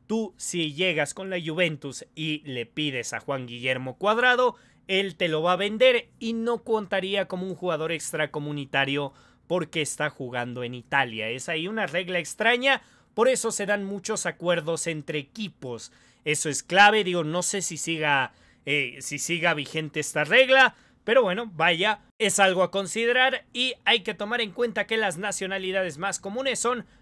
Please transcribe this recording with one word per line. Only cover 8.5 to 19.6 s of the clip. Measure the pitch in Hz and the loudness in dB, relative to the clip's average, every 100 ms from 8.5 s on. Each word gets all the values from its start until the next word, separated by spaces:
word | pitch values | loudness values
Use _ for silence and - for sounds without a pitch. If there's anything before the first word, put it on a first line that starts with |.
| 147 139 139 135 143 139 - - _ - | -6 0 2 2 0 -4 -8 -20 _ -4
porque | 175 156 165 | -2 0 -2
está | 143 - 151 | -4 -2 -4
jugando | - 127 123 123 123 | -4 -6 -4 -6 -6
en | 120 | -8
Italia. | 123 110 143 127 110 110 | -10 0 2 2 -2 -6
Es | 127 147 | -6 -6
ahí | 160 175 | -4 -4
una | 220 196 | -4 -2
regla | 165 180 180 | -2 -2 -4
extraña, | 151 - 220 240 269 262 - _ _ | -4 0 2 4 2 0 -2 _ _
por | - 247 | 2 2
eso | 254 226 | 2 0
se | - 202 | -2 -2
dan | 208 196 | -2 -2
muchos | 202 196 214 175 | -6 -4 -4 -4
acuerdos | 160 170 170 156 165 - | -2 0 0 0 -2 -4
entre | 156 143 151 | -6 -4 -6
equipos. | 143 - 202 - 127 117 - - _ _ 151 | -6 -8 -10 -8 -10 -10 -12 -20 _ _ -2
Eso | 151 156 | 0 -2
es | 135 | -4
clave, | - 180 208 214 185 | 2 8 10 8 2
digo, | 180 | 0
no | 151 170 | 0 -2
sé | 170 202 | -2 -4
si | - 160 | -6 -6
siga, | - 165 151 143 127 - _ _ - | -6 -2 2 2 0 -6 _ _ -4
eh, | 147 127 135 | -2 -2 -8
si | - 147 | -10 -8
siga | - 170 170 | -4 0 0
vigente | 151 | 0